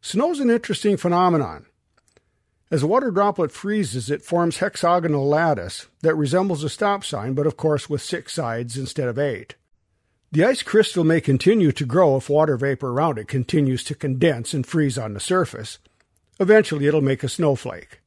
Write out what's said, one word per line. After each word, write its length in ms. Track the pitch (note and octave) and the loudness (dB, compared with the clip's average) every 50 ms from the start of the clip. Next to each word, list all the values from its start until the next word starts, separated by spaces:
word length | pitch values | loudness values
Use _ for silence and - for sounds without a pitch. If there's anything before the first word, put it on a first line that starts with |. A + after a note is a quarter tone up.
| _ | _
Snow's 360 | - - F#3+ C4+ E4+ F4 C#4+ | -4 -2 0 0 0 0 0
an 80 | C#4 A#3+ | 2 2
interesting 480 | A#3 A#3 A#3 - G3+ - - G#3 G3+ - | 2 2 0 -4 -6 -2 0 0 0 2
phenomenon. 680 | - F3 F3 F3 F#3 F3+ E3+ D#3 C3+ F2+ D#2+ D2+ - _ _ _ _ _ _ _ _ _ _ _ _ _ _ _ _ _ _ _ _ _ | 0 0 2 4 4 4 2 2 0 -2 -8 -14 -18 _ _ _ _ _ _ _ _ _ _ _ _ _ _ _ _ _ _ _ _ _
As 140 | F#3 D3+ C3 | -2 0 0
a 40 | D#3 | 2
water 220 | G3+ B3+ C#4+ B3 | 2 2 2 0
droplet 440 | F#3 F#3 G3+ G3+ G3 - E3+ C#3+ - | 0 2 2 0 2 0 -2 -4 -4
freezes, 580 | - - G3 G#3 G#3+ G3 A#2+ - B2+ A2 G2+ | -8 -6 -4 -2 -2 -2 -2 -4 -6 -4 -4
it 100 | D3 D3 | -6 -6
forms 360 | - - F3 F3 E3+ E3+ D#3+ - | -4 -2 0 0 0 0 0 -2
hexagonal 680 | F3+ G3+ - - - E3+ E3+ F3+ E3 E3 D3+ C#3+ C3+ | -4 -4 -2 0 2 2 2 2 2 0 0 0 2
lattice 640 | C#3+ D3 D#3 E3+ E3 D3 G#2 E2+ G2 - - - _ _ _ | 2 2 2 2 2 0 -2 -4 -10 -12 -14 -18 _ _ _
that 140 | - D#3+ D#3 | 0 0 2
resembles 460 | D#3 D3+ C3+ D3 F#3 F#3 G3+ F3+ C#3+ | 2 0 0 2 0 0 0 -2 -4
a 60 | D3+ D3 | -4 -6
stop 380 | - - G#3 G3+ G3+ G3+ - | -4 -2 -2 -2 -2 -2 -4
sign, 300 | - - A2+ G2+ B2 C3+ | -8 -8 -6 -6 -4 -2
but 120 | C3+ D3 D#3 | 0 -2 -2
of 80 | - | -2
course 340 | - - D#3+ D3+ C#3 - - | 0 0 0 0 0 -2 -6
with 120 | D3 C#3 | -6 -6
six 320 | - - - - - - - | -6 -6 -8 -8 -8 -10 -8
sides 420 | - D3 A#2 A2+ A#2 B2 A#2+ A#2 | -6 -6 -4 -4 -6 -8 -8 -8
instead 320 | C3+ C3 B2 - - C3+ B2 | -8 -8 -8 -6 -4 -4 -4
of 100 | A2+ B2 | -2 -2
eight. 380 | D3 C#3+ A#2+ F#2+ A#2+ _ - _ _ _ _ _ _ _ _ _ _ _ _ _ _ _ | -2 -2 -4 -6 -10 _ -20 _ _ _ _ _ _ _ _ _ _ _ _ _ _ _
The 140 | - D#3 F3 | 2 2 4
ice 180 | A#3+ C4+ - | 4 2 0
crystal 440 | - - - G#3+ G#3 - - F3+ E3+ | -2 2 4 4 4 4 2 0 2
may 160 | D#3+ E3 E3 | 4 2 2
continue 500 | - - C3+ B2+ - - A3 A3+ F#3 D3 | 2 2 0 4 4 4 4 6 4 2
to 140 | B2+ - D3+ | 2 0 -4
grow 320 | A#2+ A2+ F3 F#3 D#3 C3+ C3+ | 0 2 4 4 4 4 0
if 120 | - - | 0 0
water 280 | C#3+ D3+ D#3 D#3 C#3 A#2 | 2 2 2 2 0 -2
vapor 340 | C3 C#3 C3+ - - C3 | -2 -2 -4 -4 -6 -4
around 260 | A#2+ C3 D#3 E3 C3+ G#2+ | -2 0 0 0 -2 -4
it 120 | G#2+ - | -8 -4
continues 520 | - C3+ B2 - - D#3+ C#3+ C3 C3 A#2+ - | -4 -4 -2 0 0 2 2 2 0 -2 -4
to 100 | - C#3+ | -8 -10
condense 580 | _ - C#3+ C3 B2+ D3+ E3+ C#3 A#2+ A#2 - - | _ -4 -4 0 2 2 2 2 0 -6 -6 -4
and 140 | D3 B2 - | -6 -6 -2
freeze 300 | - E3 D3+ C#3 A#2 C3 | 0 0 0 0 -2 -4
on 160 | A#2 A2 G#2 | -8 -8 -8
the 80 | G2+ | -8
surface. 580 | - - F3+ F#3 E3+ - - - G#2+ - - - _ _ _ _ _ _ _ _ _ _ _ _ | -4 0 0 0 0 0 -4 -12 -14 -14 -16 -18 _ _ _ _ _ _ _ _ _ _ _ _
Eventually 480 | G3 F3+ G#3+ G#3+ G#3 - D#3+ D3 C#3 | 4 6 6 6 6 4 -2 0 0
it'll 140 | C#3+ D3+ D#3 | 2 2 2
make 240 | C#3 C3+ C3+ B2 - | 2 2 0 -2 -4
a 60 | C3 | -8
snowflake. 720 | - - E3+ D3+ C#3 A#2+ - - F#2+ F2 - _ - _ _ | -4 0 0 0 0 0 -4 -10 -12 -12 -16 _ -20 _ _